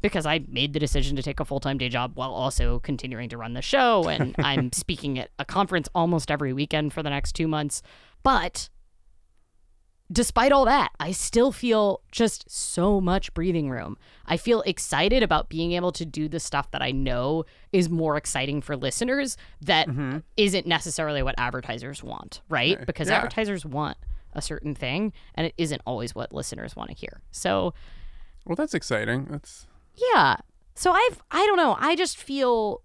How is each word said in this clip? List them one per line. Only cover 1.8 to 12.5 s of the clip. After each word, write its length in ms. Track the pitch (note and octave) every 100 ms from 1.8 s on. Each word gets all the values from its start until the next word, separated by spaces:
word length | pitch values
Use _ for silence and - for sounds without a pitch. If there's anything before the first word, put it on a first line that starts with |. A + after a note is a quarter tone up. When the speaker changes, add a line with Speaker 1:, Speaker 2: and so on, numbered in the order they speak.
| B2
Speaker 1:
job 220 | A#2+ B2+ -
while 160 | B2+
also 460 | A#2 B2+ - C3 A#2+
continuing 500 | - C3+ C3 A#2 A#2+
to 80 | A#2
run 160 | A#2
the 80 | A#2+
show. 460 | - C#4 B3+ G#3+ E3
And 280 | D#3 D3+ -
Speaker 2:
<laughs> 40 |
Speaker 1:
I'm 320 | C#3+ C3+ B2+
speaking 460 | - - E3 D3 C3
at 100 | - -
a 60 | C#3
conference 440 | F#3 G3 F3+ D3 F3+
almost 340 | E3 E3+ -
every 220 | D3 C#3+
weekend 380 | C3 D3 D#3 D3+
for 80 | D3+
the 60 | D#3
next 240 | C#3+ -
two 140 | - D#3+
months. 340 | D3+ D3 - - - - -
But 460 | C4+ B3+ E3 - - - - _ - - _ _ _ _ _ _ _ _ _
despite 400 | F3+ A#3 - C4
all 140 | C#4 B3+
that, 260 | C4+ G3+ -
I 120 | D#3
still 400 | F#3 - A#3 C4
feel 480 | - B3 A3 G#3 F#3+ _
just 380 | - A3+ - -